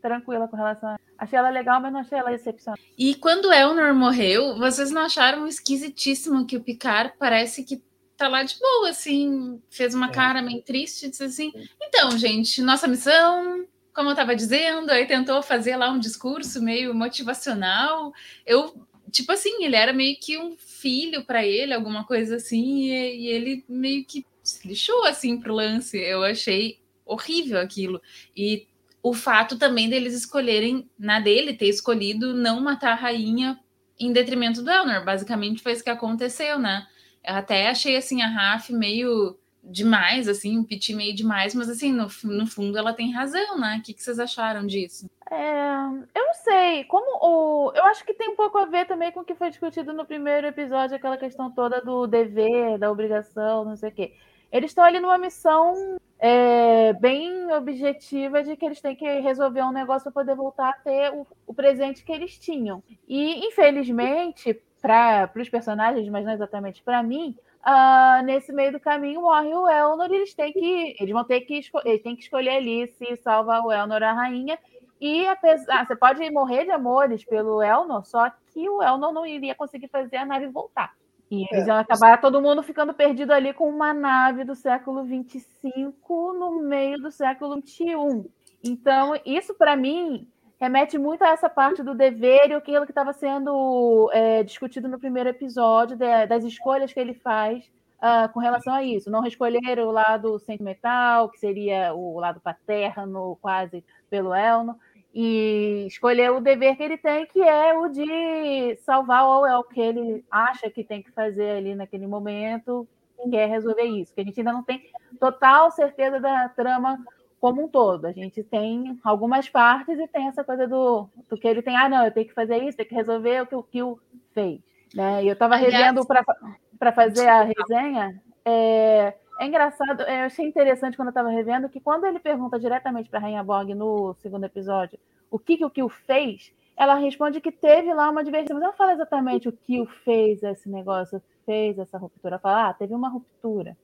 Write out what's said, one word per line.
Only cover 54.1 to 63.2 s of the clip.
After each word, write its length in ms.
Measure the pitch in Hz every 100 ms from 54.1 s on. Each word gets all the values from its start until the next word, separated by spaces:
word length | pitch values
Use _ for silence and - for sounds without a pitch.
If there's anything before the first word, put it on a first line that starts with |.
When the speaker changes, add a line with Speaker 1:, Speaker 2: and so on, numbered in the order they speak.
| _ _ _ _
Speaker 1:
Eles 200 | 247 302
estão 120 | -
ali 160 | 349 359
numa 180 | 359 370
missão, 800 | 359 - 330 311 330 381 392 370 _ _
é, 720 | 233 247 247 240 233 226 220 214
bem 500 | 240 277 339 370 359
objetiva 920 | 302 262 254 285 285 - 277 277 294
de 140 | 285 311
que 80 | 320
eles 160 | 302
têm 160 | 285 262
que 100 | 302 277
resolver 400 | 269 262 277 247
um 100 | 254
negócio 400 | 262 262 269 269
pra 120 | 277
poder 120 | 269 269
voltar 360 | 269 - 262
a 20 |
ter 400 | 262 294 269 285
o, 120 | 285 277 _ -
o 60 |
presente 500 | 233 277 262 277 269
que 80 | -
eles 260 | 311 359 -
tinham. 460 | - 302 220 190 _ 220 _
E, 400 | 269